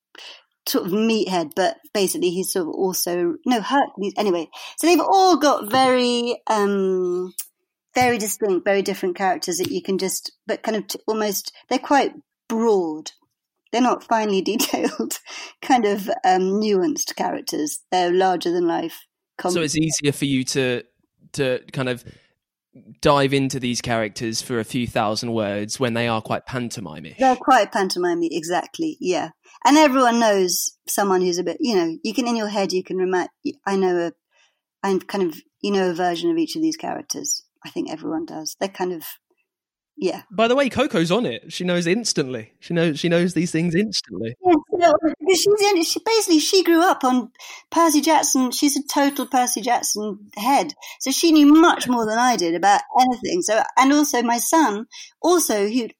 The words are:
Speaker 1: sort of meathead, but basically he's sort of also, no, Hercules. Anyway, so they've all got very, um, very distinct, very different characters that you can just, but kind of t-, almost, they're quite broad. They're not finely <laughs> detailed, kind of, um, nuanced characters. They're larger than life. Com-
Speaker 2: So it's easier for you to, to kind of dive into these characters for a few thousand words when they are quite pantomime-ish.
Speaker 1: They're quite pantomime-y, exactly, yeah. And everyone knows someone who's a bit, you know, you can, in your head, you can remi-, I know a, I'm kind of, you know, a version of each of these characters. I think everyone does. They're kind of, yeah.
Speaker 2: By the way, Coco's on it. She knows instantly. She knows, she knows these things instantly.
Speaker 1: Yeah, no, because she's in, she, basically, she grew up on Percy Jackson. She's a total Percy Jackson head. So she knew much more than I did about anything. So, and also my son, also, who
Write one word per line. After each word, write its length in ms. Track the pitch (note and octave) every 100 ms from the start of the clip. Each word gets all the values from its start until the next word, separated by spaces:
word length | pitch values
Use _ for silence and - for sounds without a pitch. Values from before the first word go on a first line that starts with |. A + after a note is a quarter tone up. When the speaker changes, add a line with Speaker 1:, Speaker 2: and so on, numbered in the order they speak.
| _ - - - _ _ -
Speaker 1:
sort 200 | B3+ F#3+
of 60 |
meathead, 580 | G3+ A3+ A3 F#3 F#3 D3+
but 220 | - F3+ - -
basically 380 | G#3+ F#3 - F3+
he's 200 | F3 F3+
sort 160 | G3 D#3+
of 60 |
also, 640 | - F#3+ F3+ - F3 F3 -
no, 160 | B3 A#3+
Hercules. 540 | F#3 C#4 B3+ - G3 -
Anyway, 320 | G#3 E3+ D#3 - - -
so 80 | D#4
they've 120 | E4
all 380 | - F#4+ F#4+ D4
got 340 | D4 - G#3
very, 680 | C4 C4 B3+ B3 A#3+ A#3+ - -
um, 880 | A3 G3+ G3+ F#3+ F#3 F3+ F3+ F#3 - - _ _ _ _
very 220 | B3+ B3 A#3
distinct, 480 | G#3 - G#3+ F3+
very 160 | G3+ G3
different 360 | G3 G3 F#3+ F3
characters 420 | G3 F3 - E3+
that 120 | F3+
you 120 | F#3
can 160 | F#3+ F#3+
just, 340 | F#3 - - - -
but 160 | G#3
kind 160 | - G#3+
of 100 | G3
t-, 100 | - -
almost, 460 | A3 G#3+ G3 - - -
they're 100 | B3+
quite 360 | - C#4+ A3 - - _ -
broad. 600 | A3+ A#3 G3 E3 D#3 D#3 - _ _ _ _ _
They're 120 | A3+
not 200 | B3 -
finely 380 | - A3+ G#3+ F#3+
<laughs> 0 |
detailed, 800 | F3+ A3+ - - F#3 - A3+ - - - - -
kind 240 | - B3+
of, 240 | G#3 G3+ G3 -
um, 380 | F#3 F#3 F#3 G3+
nuanced 540 | G#3+ G3 E3+ - - -
characters. 640 | F3+ F3+ - D#3 D3+ - _
They're 220 | F#3 F3
larger 360 | F3+ - F3 E3+
than 160 | F3 E3+
life. 380 | E3+ E3 - - _ _ -
Com- 160 | F3+
Speaker 2:
So 80 | F3
it's 160 | D3+ D3+
easier 360 | D#3+ - C#3+
for 120 | C#3
you 180 | C#3+ C3
to, 400 | B2+ C#3 B2+ A#2+ - _ _ _ _
to 260 | - C3+ B2+ -
kind 180 | C#3+ B2+
of 120 | A#2+ - - _ _ _ _ _ - - -
dive 340 | D#3 C#3+ C#3
into 240 | C#3 C3+ C3+
these 220 | B2 A#2+
characters 600 | - A2+ G#2+ - A#2 A2+
for 200 | - A#2+
a 40 |
few 220 | G#2+ B2+ A#2
thousand 460 | B2 G#2+ A2 A#2+
words 480 | A2+ G2+ G2+ G#2+ -
when 140 | B2+
they 120 | A#2 A#2
are 160 | A2
quite 240 | - A2 -
pantomime-ish. 720 | B2+ A#2 - F2 D#2 D#2 -
Speaker 1:
They're 160 | C4
quite 380 | B3+ - C4 G3
pantomime-y, 560 | A3 F#3+ F3 F3 E3+ E3
exactly, 680 | E3 D#3 F3 - - D#3+ -
yeah. 300 | F3+ E3 E3 - _ -
And 120 | B3+ D4+
everyone 440 | D4+ C4 B3 A#3
knows 560 | A3+ G3 F#3 F3+ - - -
someone 340 | - G3+ F#3
who's 180 | F#3 F3
a 40 |
bit, 140 | F3 D#3+
you 160 | B3
know, 240 | G3 E3 D#3+
you 100 | A3
can, 140 | G#3+ A#3+
in 80 | A#3
your 100 | G#3
head, 260 | G#3 F#3+
you 120 | F#3
can 140 | F#3 F#3+
remi-, 280 | F#3 F#3 - _ - - -
I 80 |
know 240 | G3 F#3 F3
a, 140 | E3+ - _ _ _ _ _ _
I'm 160 | G3 F#3
kind 240 | - G3+
of, 120 | F3 - - _
you 120 | G3+
know, 180 | G3 F#3
a 40 |
version 360 | E3 F3+ E3+ E3+
of 80 | E3
each 160 | D#3
of 80 | D#3+
these 140 | D#3+ D#3
characters. 640 | - - - - - - - _
I 60 | -
think 200 | F3 -
everyone 360 | D#3 E3 D#3+ E3
does. 280 | D#3+ D#3 -
They're 80 | G3
kind 240 | G3 F#3
of, 120 | E3+ - - _ _ _ _ _ _ _ -
yeah. 220 | F#3+ F3+ -
Speaker 2:
By 160 | F#3+ A3+
the 80 |
way, 140 | C4 C4+
Coco's 420 | - D4 F#3+ E3
on 160 | G3+ F#3+
it. 260 | A2+ D#3+
She 120 | -
knows 240 | F3+ F3 E3+
instantly. 640 | G#3 A3+ - C3 B2+ A2 _
She 120 | -
knows, 280 | E3+ E3+ C#3
she 80 | E3+
knows 260 | E3+ F3+
these 160 | D#3+ F3
things 240 | D#3+ F3
instantly. 600 | E3 A3 - - F#2 A3 - F#4
Speaker 1:
Yeah, 80 | D#4+ -
no, 220 | F4+ E4+ D4+
because 380 | D#4+ C#4+ D#4 F4
she's 200 | F#4 G#4
in, 220 | G4+ F#4
she, 160 | D#4+ - -
basically, 320 | A4+ G4+ D#4
she 240 | D4+ F#4+
grew 180 | E4+ E4 F4+
up 140 | D4+
on 300 | B3+ B3+ A3 - - - -
Percy 280 | E4 E4 D4
Jackson. 520 | D#4+ D#4 - C#4 B3+
She's 240 | - C#4+ C#4
a 100 | -
total 400 | D4 C#4 C#4 B3
Percy 340 | B3+ B3 A#3+
Jackson 720 | A#3 A#3+ - G#3 G#3+ G3 - -
head. 360 | A3+ C#4 D4+ - - -
So 100 | C4
she 220 | C4+ E4+
knew 200 | D#4 C#4+
much 360 | D#4 E4 - -
more 180 | A#3+ G#3+
than 100 | A3
I 200 | B3 A3+
did 180 | E3+
about 260 | E3+ G3 G3 - -
anything. 420 | B3+ A#3+ - F4+
So, 180 | E4 A3 - -
and 160 | C4+
also 300 | D4 D4 A#3+
my 160 | A#3 A#3+
son, 480 | - E4 C4 G3+ A#3+ - - _
also, 460 | D#4 F4+ - G#3+ G3+
who 220 | B3 A3+